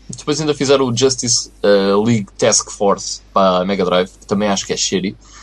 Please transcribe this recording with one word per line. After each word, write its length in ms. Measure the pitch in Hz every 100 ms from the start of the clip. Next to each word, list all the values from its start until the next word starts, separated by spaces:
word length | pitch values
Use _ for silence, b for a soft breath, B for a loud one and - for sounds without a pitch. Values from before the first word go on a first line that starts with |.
| -
depois 320 | - - 143
ainda 140 | 151
fizeram 320 | 143 135 139 131
o 100 | 117
Justice, 560 | 131 127 123 - - -
eh, 320 | 104 101 98 101
League 320 | 113 113 98 -
Task 320 | 117 104 -
Force 520 | - 101 92 - - -
para 280 | 98 95 92
a 40 | 92
Mega 180 | 98
Drive, 260 | 90 90 95 -
que 80 | -
também 200 | 101 104
acho 200 | 98 -
que 60 |
é 40 | -
shitty. 380 | - 98 92 - B B